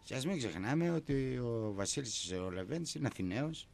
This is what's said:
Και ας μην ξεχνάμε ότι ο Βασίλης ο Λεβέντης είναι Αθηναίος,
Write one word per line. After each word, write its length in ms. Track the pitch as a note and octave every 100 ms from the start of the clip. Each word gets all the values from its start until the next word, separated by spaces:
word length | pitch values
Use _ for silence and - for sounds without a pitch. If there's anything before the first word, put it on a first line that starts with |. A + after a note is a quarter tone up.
Και 100 | -
ας 120 | B2+ C#3
μην 120 | F#3+
ξεχνάμε 520 | A#2 D#2+ G2+ D3 E3+
ότι 480 | E3 - C#3 C3 B2+
ο 340 | A#2+ A#2 G#2+
Βασίλης 580 | G2 G2 - C3 - E2+
ο 180 | F#2 F#2
Λεβέντης 440 | F2+ F#2+ D#3 E3+
είναι 120 | - C#3
Αθηναίος, 640 | - F#2 G2+ D3 D#3+ -